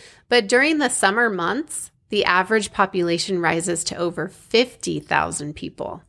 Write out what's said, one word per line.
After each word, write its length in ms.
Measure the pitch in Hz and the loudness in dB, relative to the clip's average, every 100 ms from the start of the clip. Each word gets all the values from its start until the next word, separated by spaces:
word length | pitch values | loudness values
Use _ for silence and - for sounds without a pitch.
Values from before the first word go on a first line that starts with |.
| - - - | -20 -18 0
But 180 | 240 196 | 2 4
during 320 | 247 285 311 | 4 4 2
the 100 | 269 | 0
summer 400 | - 196 214 240 | 2 2 2 0
months, 600 | 185 170 233 330 - - _ - | 0 -2 -2 -4 -10 -12 _ -6
the 160 | 208 - | 0 2
average 460 | 180 185 220 196 | 2 4 0 0
population 680 | - 196 185 170 170 - 185 | 0 0 0 0 0 -2 -2
rises 440 | 170 165 175 170 - | 0 0 -2 -4 -4
to 100 | - | -4
over 320 | 170 175 165 | -6 -4 -8
fifty 680 | - - 220 254 - - 156 | -10 0 2 2 -2 -6 -6
thousand 540 | - - 78 160 147 151 | -2 -2 0 -4 -10 -10
people. 460 | - - - 85 | -12 -10 -12 -12